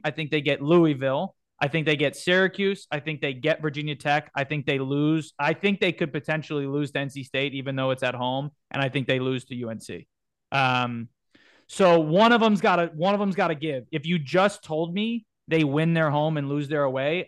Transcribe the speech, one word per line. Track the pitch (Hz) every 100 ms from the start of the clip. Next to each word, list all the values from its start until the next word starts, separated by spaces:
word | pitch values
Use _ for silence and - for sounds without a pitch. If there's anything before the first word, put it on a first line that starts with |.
| 156
I |
think | 156 147
they | 156
get | 143 139
Louisville. | 143 175 160 135 135 131 190 _ _ -
I | 143
think | 160 151
they | 147
get | 143 -
Syracuse. | - 185 190 190 196 196 -
I | 151
think | 151 151
they | 147
get | 131 151 156
Virginia | 151 143 151 131
Tech. | 147 151 147 139
I |
think | 135 151 135
they | 135
lose. | 135 143 151 160 156 -
I | 147
think | 160 202 196
they | 185
could | - 165
potentially | 151 - 156 - 147 139
lose | 143 143
to | 139
N | 139
C | 139
State, | 127 131 139 139
even | 135 135
though | 131
it's | 131
at | 127
home. | 123 123 135 147 _ -
And | -
I | 135
think | 139 123
they | 131
lose | 131 131 -
to | 123
U | 113
N | 107
C. | - 90 - _ _ _ -
Um, | 139 131 127 123 117 117 _ _ _ _ _ _
so | - 185 170
one | 151 175 226
of | 233
them's | 226 202
gotta, | 214 175 170
one | 151 185 202
of |
them's | 202
gotta | 180 175 151
give. | 160 135 107
If | 160 156
you | 175
just | 131 175 196 -
told | - 156 170
me | 185 226 233 - _ -
they | 160
win | 147 147 160 165
their | 156
home | 147 151 151
and | 139
lose | 147 143
their | 151
away, | 139 131 143 180